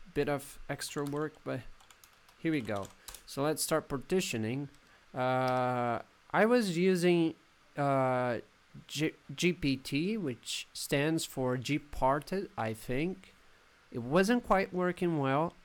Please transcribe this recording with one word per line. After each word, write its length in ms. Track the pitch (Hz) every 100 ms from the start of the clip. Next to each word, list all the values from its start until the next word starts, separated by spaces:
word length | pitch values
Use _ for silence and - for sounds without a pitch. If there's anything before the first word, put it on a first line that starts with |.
| -
bit 140 | - 143
of 320 | 143 - - -
extra 340 | 143 - 156
work, 300 | 143 143 156 -
but 160 | 135 131 - - - - - - - -
here 140 | 165
we 80 | 156
go. 260 | 113 101 95 - - - -
So 160 | -
let's 200 | 143 151
start 260 | - 160 -
partitioning. 800 | 139 - 190 180 117 110 131 143 - - - -
Uh, 840 | - 127 127 127 127 127 123 120 117 - _ -
I 140 | 160 214
was 320 | 247 202 165
using, 560 | 185 185 180 175 165 - _ _ _ -
uh, 600 | 143 135 131 127 123 113 - _ _ - -
G-, 280 | 139 156 - -
G 180 | 139 175
P 240 | 175 143 135
T, 400 | - 139 175 226
which 520 | 160 117 - - -
stands 520 | - - 143 147 160
for 320 | - - 127 127
Gparted, 920 | 127 147 - - 131 143 - 190 190 -
I 160 | 113
think. 600 | 110 - 127 170 - - - - - - - -
It 120 | 127
wasn't 440 | 117 160 196 247 240
quite 260 | 196 190
working 460 | 180 180 170 175 160
well, 360 | 135 139 170 -